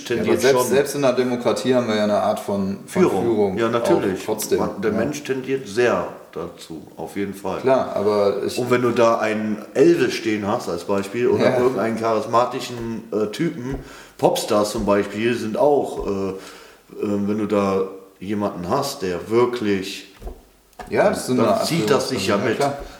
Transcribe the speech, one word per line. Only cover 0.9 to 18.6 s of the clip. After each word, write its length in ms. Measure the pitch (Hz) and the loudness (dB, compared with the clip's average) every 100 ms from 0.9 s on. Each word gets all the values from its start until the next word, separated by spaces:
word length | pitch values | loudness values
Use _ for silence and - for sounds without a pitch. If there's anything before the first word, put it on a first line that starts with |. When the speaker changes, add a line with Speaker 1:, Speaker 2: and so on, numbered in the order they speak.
| 143 | 0
Speaker 1:
in 60 | |
der 120 | 135 | 2
Demokratie 600 | 123 127 123 117 104 127 127 | 2 0 0 0 0 2 2
haben 120 | 113 | 2
wir 80 | 107 | 0
ja 80 | |
eine 160 | 104 104 | 2 2
Art 180 | 101 107 | 0 -2
von, 400 | - 101 95 98 - | -2 -2 -2 -6 -4
von 160 | 185 | 2
Speaker 2:
Führung. 220 | 165 98 | 2 2
Speaker 1:
Führung 340 | 117 107 101 98 | 0 2 2 2
Speaker 2:
Ja, 120 | 113 | 0
natürlich. 520 | 120 117 113 104 92 | 2 2 2 2 -2
Speaker 1:
auch 40 | - | -4
trotzdem, 340 | 107 - 98 | -4 0 0
Speaker 2:
Man, 220 | 104 - | 0 -2
der 100 | 110 | -2
Speaker 1:
ja. 60 | 107 | 0
Speaker 2:
Mensch 260 | 123 151 | -2 -4
tendiert 440 | - 135 123 135 117 | -4 -4 -2 -4 -2
sehr 400 | 101 120 95 82 - - | 2 2 2 -2 -10 -14
dazu, 540 | 78 85 - - 80 - - | -10 -10 -12 -14 -14 -14 -12
auf 180 | 80 98 | -10 -6
jeden 180 | 98 | -6
Fall. 260 | 92 95 82 | -4 -6 -2
Speaker 1:
Klar, 340 | 127 131 - - | 2 2 2 0
aber 480 | 101 104 101 - 104 | 2 2 2 0 -4
ich 120 | - | -4
Speaker 2:
Und 120 | 123 | 0
wenn 120 | 127 | 2
du 80 | 123 | 2
da 260 | 113 113 117 | 4 4 4
einen 460 | 110 107 107 104 - | 0 -2 -2 -4 -4
Elvis 400 | - 160 165 120 | 4 6 6 2
stehen 320 | - 113 104 98 | 0 -2 -2 0
hast 220 | 123 101 | -2 -4
als 140 | 87 90 | -6 -2
Beispiel 420 | 98 98 120 123 | -2 -2 0 2
oder 240 | 104 123 | 4 2
Speaker 1:
Ja. 60 | 127 | 4
Speaker 2:
irgendeinen 400 | 127 135 113 110 | 2 2 -2 -2
charismatischen, 1040 | 113 107 110 120 123 131 120 120 113 113 - | 0 -2 2 2 2 -2 -8 -8 -8 -8 -4
äh, 160 | 104 104 | -2 -2
Typen, 480 | - 165 120 123 139 - - - - | -2 -4 -4 -8 -8 -10 -18 -20 2
Popstars 540 | 92 - - 107 104 | 2 2 0 0 2
zum 140 | 117 101 | 0 2
Beispiel 480 | 101 101 104 117 113 | 2 2 -2 0 0
sind 220 | 107 107 | -2 2
auch, 480 | 143 139 104 - 98 | 4 4 0 -6 -4
äh, 40 | |
äh, 220 | 98 95 95 - - - - _ - | -2 -4 -6 -12 -20 -20 -20 _ -6
wenn 360 | 107 101 101 107 | -2 0 0 0
du 80 | 101 | 0
da 400 | 104 98 95 95 - - _ | 2 2 0 -2 -8 -20 _
jemanden 480 | 92 104 101 85 | -6 -4 -4 -4